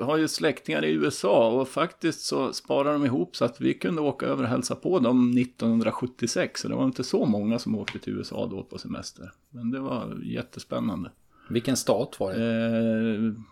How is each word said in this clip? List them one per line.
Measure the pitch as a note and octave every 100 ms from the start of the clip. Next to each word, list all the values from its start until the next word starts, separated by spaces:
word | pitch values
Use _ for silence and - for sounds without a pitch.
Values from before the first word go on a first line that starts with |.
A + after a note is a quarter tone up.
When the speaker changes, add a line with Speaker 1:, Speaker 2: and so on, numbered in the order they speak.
Speaker 1:
har | B2+ D#3
ju | D3+
släktingar | - D#3+ - - D3+ D#3
i |
U | D#3 D3
S | - G3
A | F#3+ A2+
och | B2+ C3
faktiskt | C3+ F3 - E3 - -
så | C#3+ C3
sparade | - - C3+ C#3+ D3
de | C#3+
ihop | C3+ - -
så | B2
att | -
vi | B2+
kunde | - F#3 E3
åka | D3 - -
över | C#3
och | A#2+
hälsa | B2+ - -
på | - F#3
dem | A#2+ B2+ B2
nittonhundrasjuttiosex. | B2 B2 - A#2 A2+ A2 - B2 - A#2 F3+ C#3 -
Så | G#2+
det | A#2+
var | C3
inte | B2+
så | B2 G3 D3
många | G#2 G#2+ A#2
som | - G#2+
åkte | G2+ G2
till | G#2+
U | G2+
S | G#2
A | G#2 G#2
då | F#2+
på | - -
semester. | - - - - F2+ - _
Men | A#2+ A#2
det | C3+
var | C3+ B2+ A2 F#2+
jättespännande. | - A#2 - - - - A#2 F#2 E2+ - _ _ -
Speaker 2:
Vilken | A#2 A#2 B2+
stat | - G#2 - -
var | F#2+
det? | A2 A2+
Speaker 1:
Eh, | A2+ A#2 A2+ A2+ A2 A2+ G#2+ A2+ G#2+ A2